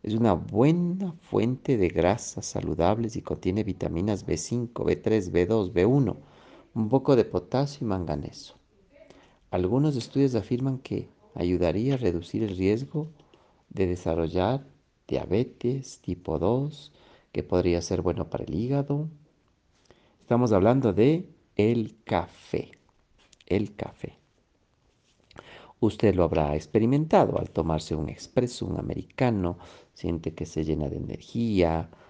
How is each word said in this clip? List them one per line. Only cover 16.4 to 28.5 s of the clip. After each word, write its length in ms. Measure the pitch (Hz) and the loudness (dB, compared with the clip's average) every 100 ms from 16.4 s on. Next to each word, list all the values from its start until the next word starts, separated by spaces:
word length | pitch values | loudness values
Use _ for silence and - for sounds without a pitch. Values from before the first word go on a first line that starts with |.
| 87 123 143 151 - _ - - _ | 0 0 -2 -8 -20 _ -20 -20 _
que 100 | - | -8
podría 400 | - 90 90 85 | 0 2 2 0
ser 200 | 82 90 | 0 -2
bueno 280 | 90 85 82 | 0 -2 -4
para 140 | - | -6
el 100 | - | -4
hígado. 540 | 78 120 139 143 143 156 - _ _ _ _ _ _ _ - _ _ | -4 -2 -2 -2 -4 -4 -10 _ _ _ _ _ _ _ -20 _ _
Estamos 320 | _ 117 120 | _ 2 4
hablando 400 | 101 101 135 120 | 6 6 4 2
de 360 | 92 123 165 175 - _ - | 4 4 4 -4 -18 _ 0
el 400 | 107 120 107 - | 2 2 -2 -10
café, 680 | - 92 85 - - - - - _ _ _ _ _ _ - | -2 -2 -2 -12 -6 -6 -6 -16 _ _ _ _ _ _ -2
el 280 | 92 101 | -2 -2
café. 420 | - - - - - _ _ _ _ _ _ _ _ _ _ _ - - - - _ | -8 -12 -10 -16 -16 _ _ _ _ _ _ _ _ _ _ _ -20 -20 -20 -20 _
Usted 360 | 110 - 107 | 0 4 4
lo 100 | 95 | 4
habrá 300 | 82 80 73 76 | 4 4 2 0
experimentado 840 | - 110 113 139 156 202 120 92 | 0 2 2 2 4 4 4 0
al 120 | 92 | -4
tomarse 440 | - 82 80 - | -2 0 0 -2
un 140 | 78 73 | -4 -4
expreso, 560 | - - - 123 | -8 -4 -2 -2